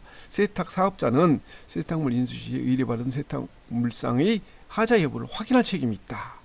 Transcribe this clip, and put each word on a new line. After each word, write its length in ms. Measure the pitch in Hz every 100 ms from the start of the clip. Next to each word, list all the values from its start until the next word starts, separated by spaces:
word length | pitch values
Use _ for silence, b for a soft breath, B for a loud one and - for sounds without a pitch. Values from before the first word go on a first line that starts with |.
| B B -
세탁 400 | - 202 - 175
사업자는 720 | - 190 - 135 123 175 127 B B -
세탁물 480 | - 156 160 147
인수 220 | 120 123 120
시에 240 | 110 127
의뢰받은 500 | 127 131 123 117 120
세탁물상의 1300 | 131 - 139 - - - 120 240 - - 120 180 220 B B -
하자 340 | - 220 233
여부를 260 | 147 117 120
확인할 320 | - 220 254
책임이 320 | - 185 120 101
있다. 400 | - 120 - -